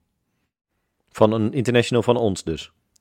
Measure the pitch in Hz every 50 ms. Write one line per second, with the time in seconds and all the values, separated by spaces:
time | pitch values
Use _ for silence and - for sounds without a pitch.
0 | _ _ _ _ _ _ _ _ _ _ _ _ _ _ _ _ _ _ _ _
1 | _ _ - - 110 107 110 113 107 110 - 143 110 127 120 120 113 - 123 117
2 | 107 123 120 120 117 104 92 - - 82 80 73 - - _ _ _ _ _ _